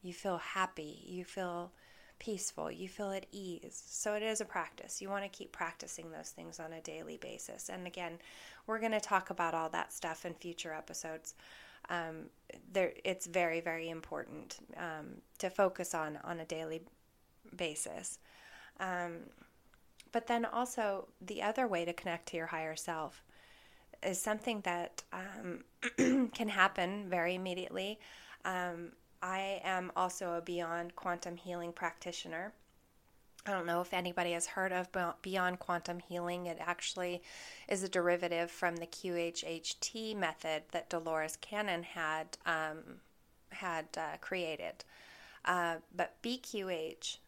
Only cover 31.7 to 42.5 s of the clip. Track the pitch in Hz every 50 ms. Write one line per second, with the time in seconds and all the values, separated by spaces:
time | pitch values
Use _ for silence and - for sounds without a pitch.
31.7 | 170 - - 170 165 - - 175 170 - - 170 165 165 180 214 220 - - _
32.7 | _ - _ _ _ _ _ _ _ - - - - - - - 202 185 170 170
33.7 | 170 170 180 175 - 180 175 180 175 180 175 175 175 170 170 - - - 190 190
34.7 | 185 180 180 180 - 190 180 170 - - - 190 185 190 180 180 180 180 - -
35.7 | 180 170 170 - 175 175 - - 170 175 175 175 175 180 180 175 165 165 160 170
36.7 | 175 - - - - - 180 175 175 175 - - - - - - - - - -
37.7 | 202 190 190 190 - 185 175 175 175 175 175 175 170 165 170 170 - - - 175
38.7 | 170 170 170 170 - - - 190 175 175 170 170 170 - - - 165 165 160 -
39.7 | - - - - - 226 220 220 220 208 190 160 156 - - 165 160 151 151 -
40.7 | - 170 165 - - 170 160 165 160 160 156 160 - - - - - 208 214 208
41.7 | 180 170 170 170 - 175 165 156 156 156 160 - - - - -